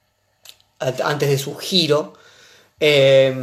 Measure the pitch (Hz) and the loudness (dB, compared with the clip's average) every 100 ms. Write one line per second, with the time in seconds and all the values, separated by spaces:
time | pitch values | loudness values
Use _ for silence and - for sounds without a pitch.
0 | _ _ _ _ - _ _ _ 131 123 | _ _ _ _ -20 _ _ _ -8 -4
1 | - 147 143 139 143 - - 190 156 147 | -4 -2 -2 -2 -4 -12 -4 -2 0 -2
2 | 151 - _ _ _ _ _ _ 151 147 | -4 -14 _ _ _ _ _ _ 0 4
3 | 135 135 135 131 | 4 4 2 -2